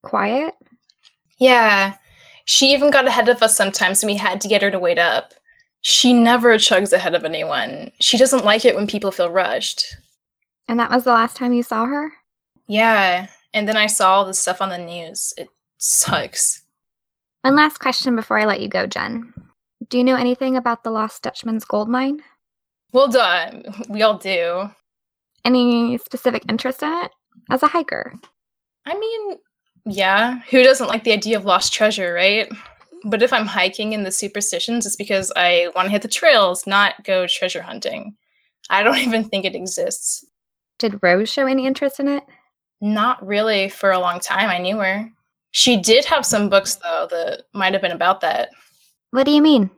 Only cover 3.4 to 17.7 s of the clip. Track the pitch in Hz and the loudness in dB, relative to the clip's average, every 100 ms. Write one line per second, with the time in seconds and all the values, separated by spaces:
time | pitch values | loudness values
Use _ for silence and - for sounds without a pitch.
3.4 | 220 - 196 196 190 196 220 202 202 196 | 2 2 0 0 0 0 -2 -2 -4 -4
4.4 | 202 208 202 190 180 170 170 123 - _ | 0 0 0 0 -2 0 0 0 -6 _
5.4 | _ _ _ _ - - 247 240 233 240 | _ _ _ _ 0 2 4 6 6 4
6.4 | 240 220 - 190 202 180 180 170 160 160 | 4 4 4 2 2 0 0 -2 -4 -6
7.4 | 160 143 107 107 - _ - 233 254 262 | -4 -4 -6 -8 -14 _ 0 4 4 4
8.4 | 208 220 233 170 208 202 202 185 175 175 | 2 4 4 2 -2 -4 -4 -2 0 0
9.4 | 180 120 - - - - _ _ _ _ | 0 -2 -6 -6 -8 -10 _ _ _ _
10.4 | _ _ - 233 233 247 247 233 233 - | _ _ -4 -2 0 0 2 2 2 -4
11.4 | 247 240 240 220 233 285 302 - _ _ | -2 -2 -2 -4 -4 -4 -6 -12 _ _
12.4 | _ _ - 214 226 220 190 180 196 _ | _ _ -4 0 2 2 2 -2 -6 _
13.4 | _ 214 208 220 208 - 190 190 190 190 | _ -6 -2 0 0 2 4 4 2 -4
14.4 | - 180 190 180 170 175 165 - - - | -4 -4 -6 -6 -12 -14 -14 -10 -10 -10
15.4 | - _ _ _ - - - 160 - - | -16 _ _ _ -2 -2 0 -2 -4 -4
16.4 | - - _ _ _ _ _ _ _ _ | -4 -4 _ _ _ _ _ _ _ _
17.4 | 262 285 302 | 0 4 2